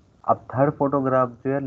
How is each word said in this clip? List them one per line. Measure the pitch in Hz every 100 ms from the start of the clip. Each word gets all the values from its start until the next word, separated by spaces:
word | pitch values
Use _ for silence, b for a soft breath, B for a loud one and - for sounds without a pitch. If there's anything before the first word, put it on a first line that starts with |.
| _ _
अब | - 113 -
थर्ड | 123 143
फोटोग्राफ | 147 139 139 131 131 123 117
जो | 135
है | 139